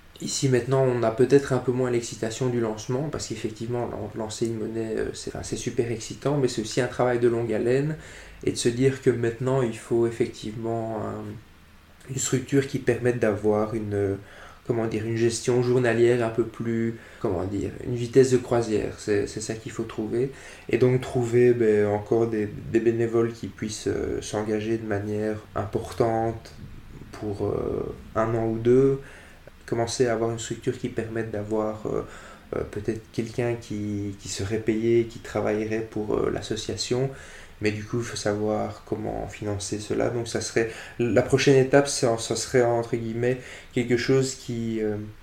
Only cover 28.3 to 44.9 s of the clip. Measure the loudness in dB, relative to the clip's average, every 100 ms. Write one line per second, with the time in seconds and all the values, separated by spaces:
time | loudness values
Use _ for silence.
28.3 | 2 0 0 6 6 6 2 -4 -18 -20
29.3 | -20 -20 -16 -6 -2 -2 2 2 2 0
30.3 | -2 -6 -6 -4 -4 -4 -6 -4 -4 -4
31.3 | -4 -2 0 0 -2 -4 -4 -6 -12 -18
32.3 | -18 -8 -6 -4 -6 -4 -6 -6 -6 -6
33.3 | -2 -2 -2 -6 -6 -4 -4 -6 -8 -10
34.3 | -6 -2 -2 0 0 4 2 2 -4 -8
35.3 | -4 0 0 -2 -4 -4 -6 -2 0 0
36.3 | -2 -4 -6 -4 -6 -2 0 0 -4 -16
37.3 | -18 -18 -4 -2 -2 -4 -4 -4 -2 0
38.3 | 0 0 0 -2 -6 -6 -6 -4 -6 -6
39.3 | -6 -4 -4 -4 -6 -4 0 0 0 -2
40.3 | -4 -2 0 0 -2 -10 -2 2 4 4
41.3 | 4 8 6 8 6 4 2 2 2 0
42.3 | -4 2 4 4 2 0 -2 -4 -2 0
43.3 | -2 -6 -16 -6 -2 2 2 4 2 2
44.3 | -2 -8 -4 -2 0 0